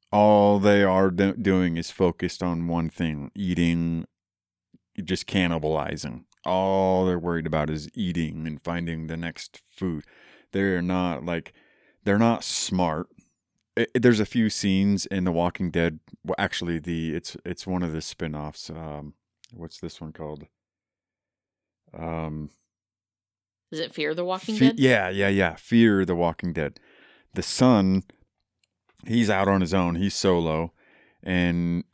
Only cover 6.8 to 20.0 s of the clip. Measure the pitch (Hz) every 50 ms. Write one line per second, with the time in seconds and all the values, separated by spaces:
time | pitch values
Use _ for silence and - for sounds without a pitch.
6.8 | 95 92 92 92 95 92 90 87 82 87 85 82 80 80 78 78 76 73 78 76
7.8 | 73 - - 127 101 90 82 87 80 78 85 80 80 80 76 69 - 85 85 85
8.8 | 85 82 82 80 80 80 82 82 85 85 - - - - - - _ _ _ -
9.8 | 95 90 82 73 - - _ _ - - - - _ _ - 98 98 98 92 87
10.8 | 87 90 92 92 90 90 82 64 73 87 85 82 - - - _ _ _ _ _
11.8 | _ _ _ _ _ 104 101 104 117 117 117 - - - - - - - 95 90
12.8 | 90 82 78 80 90 - _ _ _ _ _ _ _ _ _ _ _ _ _ 107
13.8 | 117 - - 127 117 123 117 107 104 - - 123 110 107 - - - 101 95 95
14.8 | 98 101 101 92 - - 98 95 90 90 82 85 87 87 - - 92 85 76 85
15.8 | 82 85 78 78 - _ - - - - 87 - 98 98 - - 92 85 85 82
16.8 | 78 87 85 82 82 80 76 87 - - - - - 87 90 - - 92 92 90
17.8 | 90 82 78 80 - - - - 85 80 76 76 76 76 - - - - 80 80
18.8 | 80 78 73 73 76 76 - _ _ _ _ _ - _ 120 - 85 78 - -
19.8 | - 82 - -